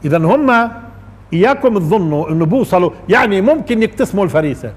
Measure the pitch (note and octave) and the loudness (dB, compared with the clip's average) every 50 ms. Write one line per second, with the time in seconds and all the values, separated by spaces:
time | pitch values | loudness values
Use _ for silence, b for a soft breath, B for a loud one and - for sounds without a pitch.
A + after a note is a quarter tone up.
0 | - D3+ D3+ E3+ D#3+ D#3+ A3+ D4 D4+ C4+ A#3+ A#3 A#3 A#3 - - - - - - | -2 0 0 0 2 2 2 2 2 2 2 2 0 -2 -6 -14 -20 -20 -20 -20
1 | - - - - - - - E3 F#3 B3 C#4+ C#4 C#4 B3+ A3 G3+ E3+ D3+ F#3+ G#3+ | -20 -20 -20 -20 -14 -6 0 0 2 2 2 2 0 0 0 0 0 0 0 0
2 | F3+ D#3+ D3+ D3 D#3+ D#3+ D#3+ D#3+ E3+ D#3 G3 C4+ A3+ - - F3+ F3+ E3 - - | 0 0 -2 -2 -2 -2 -2 0 0 2 2 0 0 2 0 0 0 0 -2 -6
3 | - - G3+ B3 C4 A3+ G3+ F#3+ F#3+ B3 D#4 D#4 G#3+ - B3 A3 A3 G#3+ - - | -2 0 0 2 2 2 0 2 2 2 2 0 0 -4 -2 0 0 -2 -2 -4
4 | C4+ - - G3 G3 E3+ B2 D#3 D#3 D3+ C3 - - A2+ G2+ | -4 -2 0 -2 -2 0 0 0 -2 -2 -4 -6 -10 -14 -14